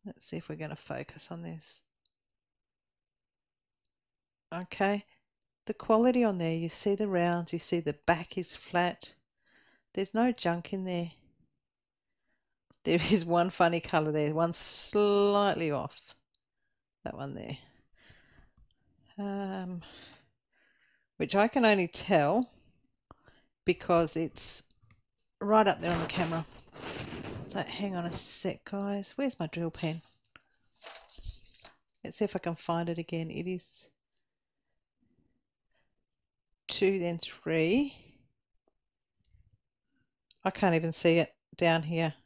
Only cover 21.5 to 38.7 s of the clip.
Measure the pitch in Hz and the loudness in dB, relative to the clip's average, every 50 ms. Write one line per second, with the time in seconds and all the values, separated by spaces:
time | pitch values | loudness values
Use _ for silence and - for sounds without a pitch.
21.5 | - 285 233 220 208 196 175 170 - - - - 196 160 143 143 185 233 254 - | 4 4 6 6 6 6 2 0 -2 -8 0 4 4 6 6 6 4 2 0 -2
22.5 | - - _ _ _ _ _ _ _ _ _ _ - _ _ - _ _ _ _ | -8 -20 _ _ _ _ _ _ _ _ _ _ -20 _ _ -20 _ _ _ _
23.5 | _ _ _ - 175 - - - 180 170 170 156 - 160 165 180 - - - - | _ _ _ -2 0 0 2 4 4 4 4 4 0 -2 -4 -2 -4 -8 -8 -8
24.5 | - - - _ _ _ _ _ - _ _ _ _ _ _ _ _ _ - 202 | -10 -12 -14 _ _ _ _ _ -20 _ _ _ _ _ _ _ _ _ 0 4
25.5 | 214 220 214 202 - - - 170 175 165 165 147 - - 175 160 165 165 160 - | 6 6 6 6 2 0 0 -2 0 0 -2 -2 -2 -2 -2 0 -2 -4 -4 -6
26.5 | - - - - - - - - - - - - - - - - - - - - | -12 -20 -20 -20 -18 -14 -12 -12 -10 -10 -10 -10 -10 -12 -10 -10 -10 -12 -12 -8
27.5 | - 190 - - - - 202 196 190 180 170 170 165 - - - - - - 190 | -6 -6 -6 -6 -6 -6 -4 -4 -4 -4 -4 -4 -6 -8 -10 -12 -14 -6 -6 -6
28.5 | - - _ - - 196 196 202 202 202 196 - - - 285 269 - - 170 156 | -6 -6 _ -8 -6 -6 -4 -4 -4 -4 -6 -8 -6 -4 -4 -4 -2 -4 -8 -6
29.5 | - 170 170 165 - - - 156 160 165 - - - _ _ _ _ - _ _ | -4 -4 -6 -6 -4 -4 -4 -4 -4 -6 -10 -16 -20 _ _ _ _ -20 _ _
30.5 | _ _ _ _ _ - - - - - - - - - - - - - - - | _ _ _ _ _ -20 -20 -18 -18 -18 -20 -20 -20 -12 -12 -12 -12 -12 -20 -20
31.5 | - - - - _ _ _ _ _ _ - 170 - - 214 196 - 180 - 170 | -20 -20 -20 -20 _ _ _ _ _ _ -14 -12 -4 -2 -4 -2 -2 -4 -4 -4
32.5 | 165 - - - 170 170 170 170 170 170 165 - - 165 160 160 - - 170 185 | -6 -6 -4 -2 -2 -2 -2 -2 -4 -6 -6 -6 -6 -6 -6 -6 -6 -6 -6 -4
33.5 | 185 175 - - - - - _ _ _ _ _ _ _ _ _ _ _ _ _ | -6 -6 -8 -14 -20 -20 -20 _ _ _ _ _ _ _ _ _ _ _ _ _
34.5 | _ _ _ _ _ _ _ _ _ _ _ _ _ _ _ _ _ _ _ _ | _ _ _ _ _ _ _ _ _ _ _ _ _ _ _ _ _ _ _ _
35.5 | _ _ _ _ _ _ _ _ _ _ _ _ _ _ _ _ _ _ _ _ | _ _ _ _ _ _ _ _ _ _ _ _ _ _ _ _ _ _ _ _
36.5 | _ _ _ - - - 202 190 196 190 175 175 170 170 - - - - _ 170 | _ _ _ -6 -2 2 2 2 2 2 0 -2 -2 -4 -6 -10 -12 -10 _ 0
37.5 | 160 160 160 165 202 262 294 277 - - - - - _ _ _ _ _ _ _ | 2 2 2 4 4 2 2 0 -4 -14 -20 -20 -20 _ _ _ _ _ _ _
38.5 | _ _ _ _ | _ _ _ _